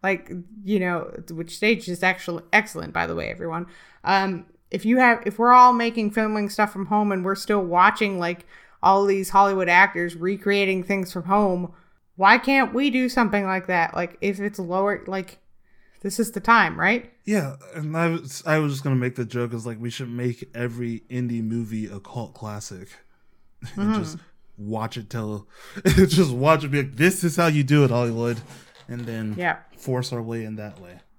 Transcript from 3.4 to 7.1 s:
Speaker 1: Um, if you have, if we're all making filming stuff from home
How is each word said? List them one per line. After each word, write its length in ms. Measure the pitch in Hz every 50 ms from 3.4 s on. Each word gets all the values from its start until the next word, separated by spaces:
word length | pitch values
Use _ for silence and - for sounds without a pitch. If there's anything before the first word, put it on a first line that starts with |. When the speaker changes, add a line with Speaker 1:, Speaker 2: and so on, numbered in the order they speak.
| 165 170 160 165 180 180 - - - - _ _ _
Speaker 1:
Um, 420 | - 190 196 190 196 185 170 170 _ _ _ _ _
if 140 | - 196 180
you 120 | 214 240 254
have, 260 | 254 240 233 233 233
if 140 | - 202 -
we're 140 | 226 240 247
all 180 | 254 254 247 247
making 400 | 233 233 233 226 226 214 208 208
filming 360 | 226 220 214 214 214 208 196
stuff 220 | 202 - 214 208 -
from 140 | 190 196
home 240 | 156 208 208 214 208